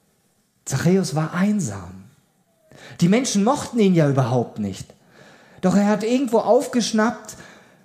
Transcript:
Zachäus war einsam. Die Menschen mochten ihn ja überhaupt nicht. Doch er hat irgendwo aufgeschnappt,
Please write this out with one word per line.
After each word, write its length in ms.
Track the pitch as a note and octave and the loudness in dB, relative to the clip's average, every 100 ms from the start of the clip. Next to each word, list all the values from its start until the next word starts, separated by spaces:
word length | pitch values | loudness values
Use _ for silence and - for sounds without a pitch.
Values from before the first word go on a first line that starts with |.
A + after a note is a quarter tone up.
| _ _ _ _ _ _ - | _ _ _ _ _ _ -8
Zachäus 480 | C3+ E3 F#3+ F#3 | -2 2 2 0
war 180 | D3 D#3+ | -4 -4
einsam. 760 | F3 G3+ G#3 C3 G2+ F2+ F#2+ G#2 _ _ _ _ _ _ - - - | -2 0 0 -4 -8 -14 -18 -20 _ _ _ _ _ _ -20 -20 -2
Die 80 | F3+ | 2
Menschen 340 | A3+ C4+ G3+ | 2 0 0
mochten 360 | G#3 C#4+ - A#3+ | 0 0 -2 2
ihn 160 | G3 | 4
ja 120 | E3+ D3 | 4 2
überhaupt 480 | C3+ A#2+ B2+ A2+ - | 2 0 0 -2 -4
nicht. 340 | G2+ F#2 - _ _ - - - _ - | -8 -8 -16 _ _ -20 -20 -20 _ -4
Doch 140 | F#3 G3 | 0 2
er 100 | G3+ | 2
hat 160 | G#3 | 0
irgendwo 380 | A3 B3+ B3+ A3+ | 0 0 2 0
aufgeschnappt, 960 | G#3 A#3 - B3 - G#3+ A3 A3+ - - - - - _ | 2 2 2 -2 0 0 0 -2 -12 -20 -20 -20 -20 _